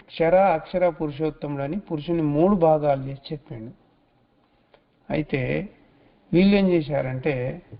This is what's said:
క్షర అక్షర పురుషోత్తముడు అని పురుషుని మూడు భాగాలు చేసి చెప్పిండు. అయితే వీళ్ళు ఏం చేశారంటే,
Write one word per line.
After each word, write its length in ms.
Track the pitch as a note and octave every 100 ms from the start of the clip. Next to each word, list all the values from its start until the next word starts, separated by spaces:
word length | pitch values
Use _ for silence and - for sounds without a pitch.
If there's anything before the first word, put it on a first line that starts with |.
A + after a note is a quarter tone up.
| -
క్షర 280 | - E3 F#3
అక్షర 540 | G3 D#3+ - F3+ F3
పురుషోత్తముడు 720 | D#3+ D#3 C3+ D#3 D3 D3 C#3
అని 160 | C#3 G3
పురుషుని 420 | - D#3 D#3 E3+
మూడు 340 | D3+ D3 F#3 G3+
భాగాలు 480 | E3 D#3 D3 C3+
చేసి 300 | C3+ C3+ -
చెప్పిండు. 380 | D#3 - A2+ A2+ - _ _ _ _ _ _ _ _ _ _ _ _ -
అయితే 600 | D3+ D3 C3+ B2+ D3+ G3 - _ _ _ _ _
వీళ్ళు 220 | E3 G3 G3+
ఏం 140 | F#3+
చేశారంటే, 920 | F3 C#3+ C#3 C3 B2+ D#3 C3 B2+ F3+ -